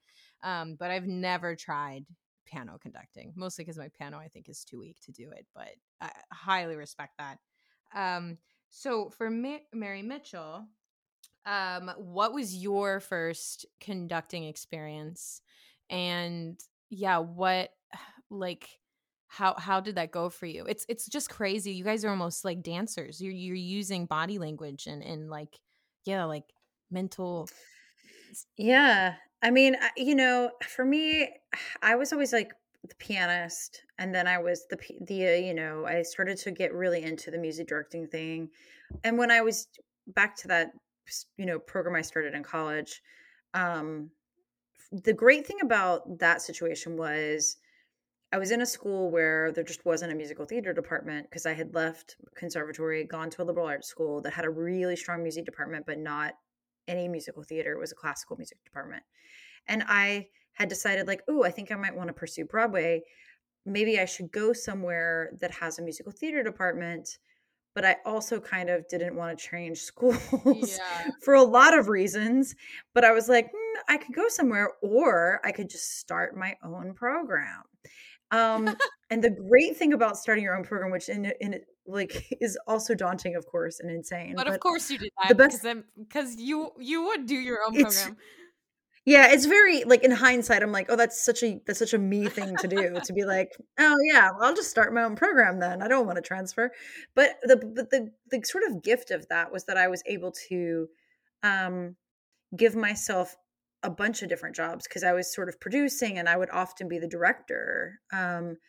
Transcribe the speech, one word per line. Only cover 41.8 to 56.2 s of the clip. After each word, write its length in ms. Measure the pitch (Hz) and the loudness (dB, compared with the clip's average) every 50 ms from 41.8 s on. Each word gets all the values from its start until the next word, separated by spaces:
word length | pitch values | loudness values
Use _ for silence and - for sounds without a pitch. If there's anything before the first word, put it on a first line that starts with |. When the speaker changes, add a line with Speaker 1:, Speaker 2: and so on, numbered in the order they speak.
| 165 175 175 | -4 -2 -4
Speaker 2:
I 60 | 160 | -4
started 320 | 156 - - 160 151 143 139 | -6 -4 -4 -4 -4 -4 -6
in 80 | 147 147 | -10 -10
college, 580 | - - 160 156 151 151 151 151 - - - _ _ - - _ _ _ _ _ _ - | -8 -6 -6 -4 -4 -6 -6 -8 -10 -16 -20 _ _ -20 -20 _ _ _ _ _ _ -4
um, 580 | 185 180 175 170 156 151 156 156 151 151 160 _ _ _ _ _ _ _ _ _ _ _ _ _ _ _ _ | -2 -2 -2 -2 -4 -6 -8 -8 -10 -12 -14 _ _ _ _ _ _ _ _ _ _ _ _ _ _ _ _
the 220 | 202 185 - 220 214 | -14 -4 -2 -2 0
great 340 | - 226 254 294 302 294 | 6 6 6 6 6 2
thing 120 | - 403 403 | -6 -6 -4
about 580 | 320 233 226 202 185 180 175 165 - - 180 170 | 0 0 2 2 2 2 0 -2 -4 -10 -6 0
that 220 | 175 165 165 - | 2 2 2 2
situation 560 | - - 160 - 170 165 151 - - 170 170 | -2 -8 -8 -4 -4 -4 -4 -4 -8 -8 -6
was 600 | 160 160 151 151 156 151 151 151 151 143 - - - _ _ _ _ _ _ _ _ _ _ _ _ _ _ 196 | -6 -4 -4 -4 -4 -2 -2 -2 -2 -2 -4 -4 -6 _ _ _ _ _ _ _ _ _ _ _ _ _ _ -4
I 40 | 190 | -4
was 120 | 190 190 | -2 0
in 100 | 233 240 | 0 0
a 40 | 247 | 0
school 460 | 247 - - - 202 196 190 185 175 | -4 -4 -6 -6 -6 -2 -2 -2 0
where 400 | 165 165 160 160 160 156 160 160 | 2 2 2 2 2 0 0 -2
there 120 | 156 170 165 | -2 -4 -6
just 220 | - - - _ | -8 -12 -4 _
wasn't 260 | 175 165 160 175 165 151 | -2 -2 -2 -4 -6 -8
a 20 | |
musical 300 | 156 151 147 151 - 147 | -8 -10 -10 -12 -12 -10
theater 280 | - 220 240 202 185 156 | -6 -6 -6 -4 -4 -4
department 580 | 170 - - 160 - - 160 151 147 - - | -6 -4 -4 -6 -8 -6 -8 -10 -10 -10 -12
'cause 140 | - 165 - | -14 -8 -6
I 80 | 160 156 | -6 -6
had 220 | 156 165 165 165 | -6 -8 -6 -4
left 420 | 165 160 165 160 - - - - _ - - _ | -2 -2 -2 -6 -10 -18 -20 -20 _ -20 -20 _
conservatory, 680 | - 175 170 - 160 151 151 151 156 160 160 156 156 156 | -14 -12 -8 -6 -8 -8 -8 -8 -6 -4 -4 -4 -4 -6
gone 240 | 160 165 160 160 160 | -6 -8 -8 -8 -8
to 120 | - - 175 | -6 -6 -6
a 20 | |
liberal 220 | 175 170 175 165 | -4 -2 -2 -4
arts 200 | 151 143 135 - - | -4 -6 -8 -8 -12
school 320 | - - 160 151 147 147 | -8 -6 -4 -4 -4 -6
that 120 | - 147 147 | -8 -8 -6
had 120 | 170 160 | -4 -4
a 40 | 160 | -4
really 440 | 160 160 170 175 185 185 180 180 175 | -4 -4 -4 -4 -2 -2 -2 -2 -4
strong 260 | 175 - 180 170 170 165 | -6 -6 -8 -8 -6 -6
music 220 | 160 156 165 - | -6 -8 -8 -12
department, 400 | - - - 143 160 165 147 - | -12 -10 -10 -10 -8 -8 -10 -8
but 120 | - 147 156 | -8 -8 -8
not 360 | 156 151 147 151 | -8 -6 -4 -4